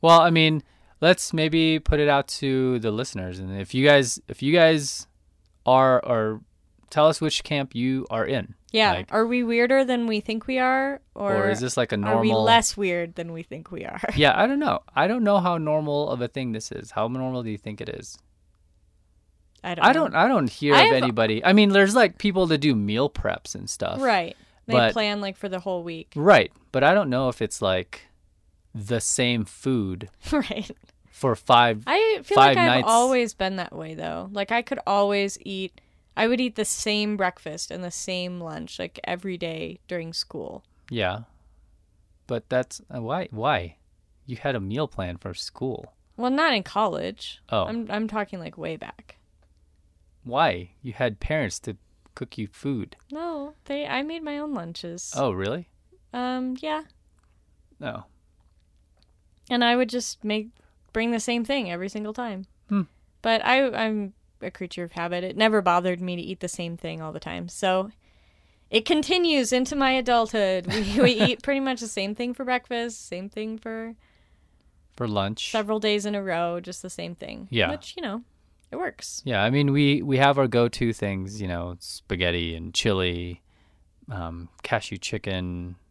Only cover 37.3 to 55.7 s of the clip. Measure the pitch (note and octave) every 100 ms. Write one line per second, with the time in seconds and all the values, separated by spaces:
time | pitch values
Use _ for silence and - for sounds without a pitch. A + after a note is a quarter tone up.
37.3 | - - D3+ - E3+ F3+ - - F3+ F3+
38.3 | F3+ E3 D#3 D#3+ - E3+ - - F3+ F#3+
39.3 | F3+ E3+ D#3+ E3 F3 _ F3+ E3 E3 -
40.3 | D#3 E2+ - _ _ - A#2 F#2 G#2 A2+
41.3 | _ _ _ _ _ _ _ _ _ -
42.3 | A#2+ - B2+ B2+ - - B2+ A2 E3 -
43.3 | A2 B2+ B2+ F2 _ _ _ _ _ -
44.3 | B2 C#3+ B2+ G2 A#2 D3+ - F2+ F2 F#2+
45.3 | F2+ - - C3 - - _ _ - B3
46.3 | C4+ D#4+ A#3 F#3 G3+ G#3 - F2+ A3 -
47.3 | - _ A2 F#2 A3+ G#3+ G#3 A3 G#3+ G3+
48.3 | F#3 E3 E3+ D#3+ D#3+ - - - - _
49.3 | _ _ _ _ _ _ _ _ _ A#2
50.3 | B2+ D#3+ F2+ F2+ _ C3 A2 B2+ G#2 -
51.3 | D#3 A#2 - - G2+ _ _ _ - B2+
52.3 | - G#2 - C#3+ C3 F#2+ - _ D4 E4+
53.3 | D#4 C#4+ D4+ - C#4+ D4 B3 D4 E4 D#4
54.3 | D4 D4+ C4 E3+ E3+ F3 F3 - - C3+
55.3 | F#2 G2 D3 E3+